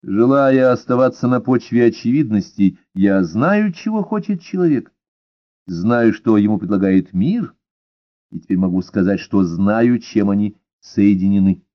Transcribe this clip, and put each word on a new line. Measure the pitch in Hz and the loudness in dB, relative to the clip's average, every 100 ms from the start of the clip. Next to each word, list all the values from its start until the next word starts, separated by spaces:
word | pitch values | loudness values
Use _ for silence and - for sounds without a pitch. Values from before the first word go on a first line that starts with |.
Желая | - 98 120 139 135 135 127 | -4 0 2 4 2 2 2
оставаться | 120 - 123 127 127 123 | 0 -2 0 0 0 -2
на | 123 | -2
почве | 123 127 - 117 120 | 0 -2 0 0 2
очевидностей, | 113 113 139 131 107 - - 98 - _ | 0 -2 -2 0 -2 -4 0 0 -2 _
я | 95 98 95 | -2 0 2
знаю, | 87 95 156 208 214 | -2 -2 0 0 -2
чего | 165 226 220 | -6 -6 -6
хочет | 196 214 208 190 | -4 -6 -6 -8
человек, | - 185 175 135 - _ _ _ _ _ _ _ - | -6 -2 0 0 -4 _ _ _ _ _ _ _ -12
знаю, | 85 98 120 117 | -4 0 2 2
что | 107 113 107 | 0 0 2
ему | 104 107 | 2 -2
предлагает | 92 98 95 92 87 | -2 -2 2 0 0
мир, | 92 123 233 180 _ _ _ _ _ _ _ _ | -4 -2 -2 -6 _ _ _ _ _ _ _ _
и | 80 | -18
теперь | _ 92 | _ -2
могу | 92 90 | 0 -2
сказать, | 90 107 92 95 | -4 -2 0 -2
что | - 101 | -2 -2
знаю, | 90 85 98 110 120 120 | -2 -2 -2 2 0 0
чем | - 107 101 | -2 -2 0
они | 101 104 - _ _ | 0 -4 -8 _ _
соединены. | - - 101 95 98 101 95 90 _ | -10 0 2 2 0 2 2 0 _